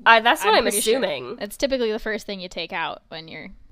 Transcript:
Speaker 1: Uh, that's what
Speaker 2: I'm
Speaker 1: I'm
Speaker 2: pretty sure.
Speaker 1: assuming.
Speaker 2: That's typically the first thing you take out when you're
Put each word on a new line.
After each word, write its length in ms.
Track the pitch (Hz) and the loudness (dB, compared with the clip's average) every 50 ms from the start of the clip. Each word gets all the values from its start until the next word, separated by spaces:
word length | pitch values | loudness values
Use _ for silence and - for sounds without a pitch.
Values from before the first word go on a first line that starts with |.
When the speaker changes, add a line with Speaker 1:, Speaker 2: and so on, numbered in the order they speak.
| - | 6
Speaker 1:
Uh, 160 | 220 226 226 | 6 6 8
that's 240 | 214 240 294 311 370 | 6 4 2 2 2
what 60 | 415 | 4
Speaker 2:
I'm 60 | 440 359 | 4 4
Speaker 1:
I'm 40 | 247 | 4
Speaker 2:
pretty 180 | 208 214 202 - | 2 0 0 0
sure. 160 | 220 226 269 | 0 0 2
Speaker 1:
assuming. 380 | 233 185 151 131 127 120 220 | 0 -2 -4 -6 -8 -10 -10
Speaker 2:
That's 200 | 247 - 208 - | -10 -10 -12 -4
typically 340 | - - 269 269 262 240 220 | -4 -2 -2 0 0 -2 -2
the 80 | 214 214 | -2 -4
first 280 | - 226 214 202 - | -4 -6 -6 -6 -6
thing 120 | - 208 190 | -10 -12 -10
you 120 | 180 180 | -12 -12
take 240 | - 185 170 165 190 | -10 -10 -10 -8 -6
out 260 | 175 165 147 - - _ _ | -6 -6 -6 -6 -10 _ _
when 200 | 165 160 160 160 | -16 -16 -14 -14
you're 200 | - 156 - - 190 - - - | -16 -16 -16 -16 -18 -20 -20 -20